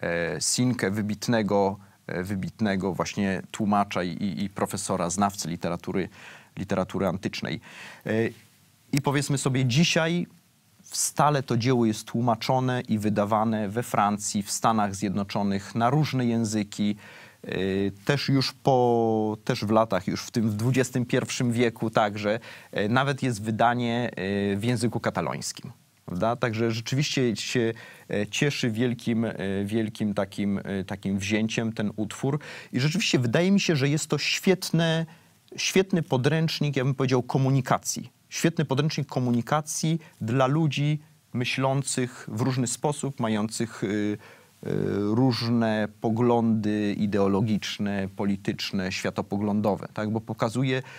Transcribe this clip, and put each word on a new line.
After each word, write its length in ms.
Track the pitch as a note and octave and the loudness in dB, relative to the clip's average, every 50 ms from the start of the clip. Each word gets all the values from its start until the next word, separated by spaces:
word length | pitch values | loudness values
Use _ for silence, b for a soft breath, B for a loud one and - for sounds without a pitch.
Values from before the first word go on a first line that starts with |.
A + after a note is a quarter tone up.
e, 400 | F2 F2 E2+ E2+ E2+ E2 D#2 D2+ | -4 -2 -2 -2 -2 -2 -2 -2
Sinkę, 500 | - - - - B2 B2+ A#2 - - F#2+ | -2 -2 0 0 0 0 0 0 0 0
wybitnego, 880 | G2+ A2 G2+ G#2 G#2 - - - A#2+ A2+ G#2+ F#2+ G#2 G2+ G2 G2 G2 - B B B B B | 0 0 -2 -2 -4 -4 -2 0 0 2 2 2 2 2 2 2 0 -4 B B B B B
e, 160 | - - F2 F#2 | -8 -6 -6 -4
wybitnego 680 | G2 G#2 F#2+ F#2 E2+ - - A2+ G2+ G2 F#2+ F#2 G2 E2+ | -4 -4 -4 -6 -6 -6 -4 -2 0 0 0 0 -2 -2
właśnie 500 | D2+ E2+ - - G#2 G2+ G2 F#2+ - - - | -2 -4 -4 -2 -2 0 0 0 -2 -6 -8
tłumacza 520 | - - A2 G2+ G#2 G2+ G2+ G2+ - F#2+ F2+ | -6 -4 -2 2 2 2 2 0 -2 -4 -4
i, 80 | F2+ | -4
i, 340 | E2 - G#2 G2 D2+ B1 G2+ | -4 -4 -4 -4 -4 -4 -6
i 60 | F#2+ | -6
profesora, 600 | - - G2+ - - G2 - - G2 F2+ E2+ F2 | -4 -4 -4 -4 -4 -4 -4 -2 -2 0 -2 -2
znawcy 380 | E2+ G2 G#2 G2+ G2 - - D#2+ | 0 0 0 0 0 -2 -6 -6
literatury, 600 | E2+ F2+ - E2+ F2 E2+ - F2+ F2+ G2 F2 - B B B B B B B B B | -6 -4 -4 -4 -4 -4 -6 -4 -4 -2 -4 -4 B B B B B B B B B
literatury 500 | - F#2 - G2 F#2 F#2 - - F#2 G2 | -10 -6 -2 -2 -2 -2 -2 -2 0 0
antycznej. 540 | F#2 E2 G2 - G2+ - - - - - A#2+ - B B B B B B B B | 0 0 -2 -4 -6 -6 -6 -6 -6 -6 -8 -8 B B B B B B B B
E, 40 | - G#2+ A2+ A2+ - A2+ - - - _ _ _ _ _ _ _ _ - | -2 0 0 0 0 -2 -8 -18 -20 _ _ _ _ _ _ _ _ -2
i 80 | C#3 | -2
powiedzmy 380 | - D3 C3+ D3 C#3 - C#3+ C3 | 0 0 0 0 0 0 -2 0
sobie, 260 | - C#3+ B2+ C3 C3 | 0 0 0 2 2
dzisiaj 600 | B2+ A2+ D3+ F3 - - E3 D#3+ E3 E3+ F3 - - - _ _ _ _ _ _ _ _ _ - | 2 4 4 4 4 4 2 2 0 0 -2 -4 -6 -10 _ _ _ _ _ _ _ _ _ -18
stale 600 | - - - - - - - D3 D3 D3 C3+ - | -10 -6 -4 -4 -2 2 2 4 4 4 2 0
to 140 | - - | 0 0
dzieło 300 | C3 A2 C3 C3 A#2+ A#2 | 2 4 4 4 4 4
jest 180 | A2 G#2+ - - | 4 2 0 -4
tłumaczone 760 | - - A#2 B2 B2 A#2 A2+ - - C3 C3 B2+ B2+ B2+ B2 | -4 -2 0 2 2 0 0 0 0 2 2 2 2 0 -2
i 180 | - - A2 G#2+ | -2 0 0 0
wydawane 680 | G#2 G#2+ G2+ G#2 G#2 G2+ A2+ G#2+ A2 A#2 A2 G#2+ G#2+ F#2+ | 2 2 2 2 2 2 2 2 2 2 0 0 -2 -2
we 140 | G#2+ A#2+ A#2+ | -2 -4 -4
Francji, 600 | - - A#2 G2+ G#2 G#2 G2 - - - G#2 G2 | 0 2 2 4 4 2 0 -2 -4 -4 -4 -2
w 80 | - | -4
Stanach 440 | - - - A#2+ A2+ A2 G#2 G2+ G2 | -2 0 2 2 4 4 2 0 -2
Zjednoczonych, 800 | G2 A2 G2+ F2+ G2+ G2 - - A2 G2+ G2+ F#2+ F#2+ - - - | -2 -2 -2 0 -2 -2 -2 -2 -2 0 0 0 -2 -4 -4 -2
na 160 | A#2 A#2 B2 | 0 2 4
różne 360 | C#3 D#3 D3 - C3+ C3 B2 | 4 2 2 2 0 0 0
języki. 720 | A#2+ A#2 A2+ A2+ G#2 A2 G#2+ G2+ G#2 - - G#2 G#2 G#2 G#2 B B B B B B B B B | 2 2 2 0 0 0 -2 -2 -2 -2 -2 -2 -2 -2 -4 B B B B B B B B B
E, 60 | - - - F#2+ G2 F#2+ G2 G2 G2+ G2+ - - | -6 -4 -2 -2 0 0 0 0 -2 -4 -4 -2
też 240 | - C#3+ C3+ - - | 0 0 0 2 2
już 240 | C#3 C3+ B2+ - - | 2 2 0 0 -4
po, 840 | - - D3+ C3+ B2+ B2 A#2+ A#2+ A#2 A2+ A2+ A2 A2 G#2+ G#2+ G#2+ - - | -2 2 4 4 6 6 4 4 4 4 2 2 2 0 0 -2 -4 -2
też 200 | - B2+ - G#2+ | -4 -2 -2 0
w 60 | G#2 | 4
latach, 360 | A2 A2 A2+ A2 G2 F2+ - | 4 4 4 4 2 -2 0
już 160 | - - - - | -2 -4 -4 -4
w 80 | - | -4
tym, 200 | - A#2+ G#2+ A2+ | -2 0 0 0
w 60 | G#2 | 0
dwudziestym 500 | G#2 A2+ B2+ C3 C3 B2+ - - B2+ A#2+ | 0 0 2 2 2 2 0 0 -2 -2
pierwszym 460 | - - B2 - - - - C3 A#2+ A2+ | 0 0 0 0 0 -2 -2 0 0 2
wieku 380 | A#2+ B2 A#2 A2+ - A#2 A2 | 2 2 2 0 0 -2 0
także, 500 | - A#2+ A2 G#2 G#2 G#2+ G#2 G#2 G#2+ A#2+ B B B B B B B | 2 2 2 2 0 0 0 0 0 0 B B B B B B B
e, 160 | - G2+ G#2+ | -2 0 2
nawet 340 | A#2+ C3 C#3 C#3 C#3+ C3+ C#3 | 2 2 2 2 0 -2 -2
jest 200 | C3 A#2 G2 G#2 | -2 -2 -2 -2
wydanie, 680 | A2 A2 G#2+ A#2 A#2+ A#2+ B2 A#2+ A#2 A#2 A#2+ A#2+ - | -2 2 4 4 4 4 2 0 0 0 0 -2 -4
e, 460 | - - F#2 G2 G2+ G2+ G2+ G2+ G2 | -4 -4 -2 0 0 2 2 2 0
w 80 | G2+ G#2 | 0 0
języku 360 | A#2+ B2+ G2+ A#2 A2+ - A2+ | 0 0 2 0 0 0 -2
katalońskim, 720 | - A2 - F#2 E2 C2 C2 C#2 - - - - - - - - _ _ _ _ _ | -2 -2 -2 -2 -2 -2 -4 -6 -6 -8 -10 -10 -14 -16 -16 -18 _ _ _ _ _
prawda? 300 | - F2+ F2+ G#2 A2+ A#2+ | -8 -4 -2 0 0 0
Także 340 | B2+ C3 A#2+ G#2+ A2 A#2 A#2 | 0 0 0 0 2 0 0
rzeczywiście 680 | A2 A2+ A2+ - C3 D#3 D#3 - - C#3 B2+ A#2+ G#2 | 0 -2 -4 -2 -2 0 0 0 0 2 2 2 0
się, 360 | - - - - B2+ A2+ A2+ A2+ B B B B B B B | -2 -2 -2 0 0 2 0 -2 B B B B B B B
e, 160 | - G2+ G#2 | -2 -2 -2
cieszy 440 | G#2 - - D3 D3 C#3+ - - A#2+ | -2 -2 0 0 0 0 0 -2 -2
wielkim, 540 | G#2+ A2 B2 B2 A#2+ - - A#2+ A#2 A2+ A2+ | 0 0 0 0 -2 -2 -2 -2 0 0 0
e, 100 | A2 - - F2+ G2 F#2+ G2 G2+ | -2 -2 -4 -4 -4 -2 -2 -2
wielkim 500 | G2+ A2 A2+ A2 G#2+ - - A2 G#2 G2 | -2 0 -2 -2 -2 -4 -4 -4 -2 0
takim, 460 | G#2 G2 F#2+ - - G2+ G2+ G2 - - | 0 -2 -2 -2 -2 -2 0 0 -2 -2
e, 200 | - G2 F#2+ F#2 | -4 -4 -4 -4
takim 340 | - G2+ F#2+ - G2 G2 G2 | -6 -6 -6 -4 -2 -2 -2
wzięciem 540 | G2 G2 G#2+ G#2 A2 A2 - A#2+ A#2 A2 A2+ | 0 0 0 0 0 0 -2 -2 -2 -2 -2
ten 200 | - G#2+ G2+ G2+ | -2 -4 -4 -4
utwór. 420 | - G#2+ G#2 - - - C3+ C#3+ D3+ B B B B B B B | -4 -6 -6 -6 -4 -2 -2 -2 -2 B B B B B B B
I 80 | B2 | 0
rzeczywiście 380 | C3 D#3 E3 F3+ - - - C#3+ | 0 0 0 0 0 0 2 2
wydaje 320 | A#2+ A#2 A2 D#3+ F3 F#3+ | 2 2 2 2 4 4
mi 100 | G3+ G3 | 4 4
się, 160 | - F#3 E3 | 4 2 2
że 120 | C3 C3 C#3+ | 2 2 2
jest 220 | D3 D3+ - - | 0 0 -2 -2
to 80 | D#3 C#3+ | -2 -2
świetne, 880 | - - - - - F#3+ F3+ F#3 - - - D#3+ E3+ E3 D#3+ E3 D#3+ - B B B B B B B - - | -2 -2 -4 0 2 2 2 2 0 0 0 2 2 2 2 0 -2 -4 B B B B B B B -16 -10
świetny 460 | - - - - F#3+ F#3+ F#3+ - E3 D#3 | -6 -4 0 2 2 2 4 2 -2 0
podręcznik, 760 | - C#3 B2+ B2 C#3+ D#3 D#3+ D#3+ D#3+ - - D3+ D3 C3+ | 2 0 2 2 2 2 2 2 0 0 0 -2 0 0
ja 80 | C3+ B2+ | 2 2
bym 100 | C#3+ C3 | 2 2
powiedział, 280 | - C3+ B2 C3 B2 A#2+ | 2 2 2 4 2 2
komunikacji. 880 | - - C3+ C3+ C3 C3+ C3+ B2 - B2+ - - - - - - - _ _ _ - | 2 2 2 4 4 4 4 4 2 2 0 0 -2 -6 -6 -8 -12 _ _ _ -14
Świetny 360 | - - - E3+ E3 - D3+ | -2 0 2 2 2 2 0
podręcznik 440 | - C3+ C3+ C#3+ D#3+ - - C#3 - | 0 2 0 0 0 0 -2 -4 -4
komunikacji 880 | - C3+ B2 B2 A#2+ A#2+ A2+ - D3 D#3 D3+ - - - - D#3+ E3 E3 B B B B | -2 0 0 2 2 0 0 0 0 0 0 -2 -4 -2 0 0 0 0 B B B B
dla 260 | A2+ G#2+ A#2+ C3+ C3 | -4 0 2 4 4
ludzi 520 | B2+ C#3+ E3 E3 D3 C3 C#3 C#3+ D3 D3+ D3 B B B B B _ - | 4 4 2 2 2 0 0 0 0 0 -2 B B B B B _ -4
myślących 960 | A#2 B2+ - - C3 C3+ C3+ C3+ C#3 C3+ - - C3 B2 B2 - - - - | -4 -2 -2 0 0 2 2 2 0 -2 -2 -2 -2 -2 -2 -4 -10 -12 -6
w 120 | A2 G#2+ | -4 0
różny 260 | C3 C3+ B2+ C3 B2 | 0 0 2 0 0
sposób, 540 | A#2 - - - D3+ D3 - - C#3 - - | -2 -2 -2 -2 -2 -2 -2 -4 -6 -4 -2
mających, 640 | A#2+ A2 A2 G#2+ G#2+ A2 - - A#2+ A2 - - A#2+ | 0 0 2 2 0 -2 -2 -4 -4 -4 -4 -4 -2
y, 20 | |
y, 840 | F#2+ G#2 G#2 G#2 G#2 G#2 G2+ - - - - - - _ _ - F2+ F#2+ G2 G2+ G2 G2 G2 | -2 0 0 0 0 -2 -4 -8 -14 -20 -20 -20 -20 _ _ -6 -4 -2 -2 0 0 0 0
różne 880 | G#2 G#2 G#2+ A#2+ C3 C3 A#2 A#2 A#2 A#2 A#2+ A#2 A2+ A2 G#2+ G#2+ G#2 G#2+ - - | 0 0 2 2 4 2 2 0 0 0 2 2 2 2 0 0 -2 -4 -4 -4
poglądy 920 | - A#2 A2 A#2+ B2 A#2+ A#2+ A#2 A2+ A2+ A2 A2 G#2 G#2 G#2+ G#2+ G#2 G#2 G2+ - | -2 -2 0 2 2 4 4 4 4 2 2 2 2 0 0 0 0 -2 0 0
ideologiczne, 1120 | G#2+ G2+ G2 G2+ G2 G2 G2 F#2+ A#2 A2 G#2+ F#2+ - - - - G#2 G2+ G2+ G2 F#2+ F#2+ G2 | -2 0 2 2 2 4 4 2 2 2 0 0 -2 -4 -6 -4 -4 -2 -2 -2 -4 -4 -4
polityczne, 760 | - G#2 G2+ G2 G2 - A#2 G2+ - - - - G2 F#2 F#2+ F#2+ | -4 -2 -2 -2 -2 -2 -4 -4 -4 -4 -6 -4 -4 -4 -4 -4
światopoglądowe, 960 | - - G2 - - - - G2+ G2+ G#2+ G#2 G2+ G#2+ G#2 G#2+ F#2+ - - - - | -4 -4 -4 -2 -4 -4 -2 -2 -2 0 0 0 2 2 2 0 0 -2 -8 -6
tak? 160 | G#2+ G#2+ G#2+ | -4 -4 -2
Bo 100 | A2 A2+ | -2 -2
pokazuje, 600 | A2+ - G#2+ - B2+ A2+ G2+ B2 C#3 C3 B2+ B2+ B2 B B | -4 -6 -4 -2 -2 -2 0 0 0 2 0 -2 -2 B B